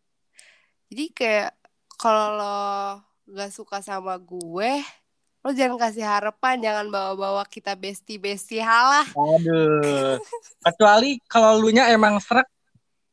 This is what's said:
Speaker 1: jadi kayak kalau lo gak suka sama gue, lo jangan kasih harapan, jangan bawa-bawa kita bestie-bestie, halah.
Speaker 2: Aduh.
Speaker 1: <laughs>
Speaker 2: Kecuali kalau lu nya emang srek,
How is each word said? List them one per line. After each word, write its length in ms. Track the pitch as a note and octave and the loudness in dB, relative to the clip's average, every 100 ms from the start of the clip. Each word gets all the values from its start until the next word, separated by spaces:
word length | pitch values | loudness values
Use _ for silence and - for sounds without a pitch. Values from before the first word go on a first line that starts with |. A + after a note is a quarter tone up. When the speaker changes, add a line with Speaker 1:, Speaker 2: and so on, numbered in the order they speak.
| _ _ _ _ - _ _ _ _ | _ _ _ _ -20 _ _ _ _
Speaker 1:
jadi 180 | G#3+ D#4+ | -12 -12
kayak 380 | - A3+ G#3 G3+ _ _ _ _ | -6 -2 -2 -4 _ _ _ _
kalau 340 | - A3+ G#3+ G#3+ | -6 0 0 0
lo 240 | G#3+ G3+ G3+ G3+ G3+ G3 G3+ _ _ _ | -4 -6 -6 -6 -6 -8 -12 _ _ _
gak 220 | G3 G3+ | -14 -14
suka 260 | F#3+ A3 G3 | -14 -14 -14
sama 360 | G3+ G3 F#3+ F#3 | -10 -10 -8 -12
gue, 540 | F3 F3+ E3+ F3 A3+ C#4+ C#4 - _ _ _ _ | -12 -12 -10 -4 -4 -4 -8 -18 _ _ _ _
lo 60 | C4+ | -8
jangan 240 | C4 B3+ A3+ | -2 -2 -2
kasih 240 | A3+ G#3+ | -6 -4
harapan, 540 | G#3+ G#3 G#3 - C4 B3+ | -4 -2 -4 -4 -4 -2
jangan 300 | A3 G#3+ G#3 | -2 -4 -4
bawa-bawa 560 | G3+ F#3+ G3 G3 G3 G3+ | -6 -6 -6 -6 -6 -8
kita 300 | A3+ G3 G3 | -12 -10 -10
bestie-bestie, 880 | F#3+ G3 - G#3 G3+ G3+ - A3 | -10 -14 -16 -10 -8 -10 -8 -6
halah. 420 | A3+ A#3 B3+ D4 D4 | 0 4 4 2 0
Speaker 2:
Aduh. 1080 | C#3+ D3 E3 E3 E3 D#3 D3+ D3 C#3 C3+ B2+ - - | -2 2 2 2 2 2 2 0 0 0 -2 -6 -16
Speaker 1:
<laughs> 260 | _ _ E3+ | _ _ -2
Speaker 2:
Kecuali 540 | - G#3 G#3+ C4+ B3+ _ | 4 6 6 4 -4 _
kalau 320 | A#3 A3 A3 | 4 6 6
lu 100 | A3 | 4
nya 220 | A3+ B3 | 4 6
emang 260 | A3 G#3+ G#3 | 6 4 2
srek, 300 | - A#3+ C4 _ _ _ _ _ _ | 0 0 0 _ _ _ _ _ _